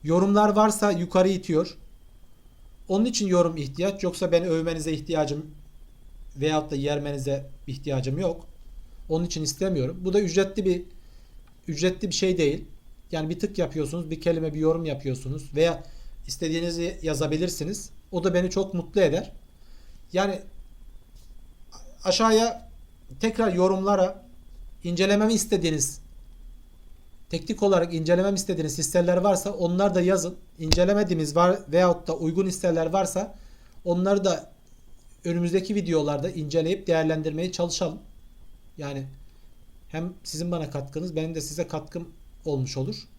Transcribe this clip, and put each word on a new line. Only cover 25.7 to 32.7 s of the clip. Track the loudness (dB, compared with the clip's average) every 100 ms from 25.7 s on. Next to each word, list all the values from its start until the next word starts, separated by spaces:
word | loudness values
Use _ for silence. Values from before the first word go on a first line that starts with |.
| 0 -2 -4 -16 -20 -20 -18 -18 -18 -20 -20 -20 -20 -20 -20 -8
teknik | -8 -4 0
olarak | 4 4 4
incelememi | 0 4 4 4 0
istediğiniz | -2 -2 -2 -2
hisseler | 0 2 4 4
varsa | 4 2 0
onlar | -2 0 4 4
da | 4
yazın. | 4 2 0 -8 -18 -10
İncelemediğimiz | -4 0 2 2 0 -2 -2 2
var | 2 0 -2
veyahut | 2 2 0 -4
da | -4
uygun | -2 -2 -4
hisseler | -2 -2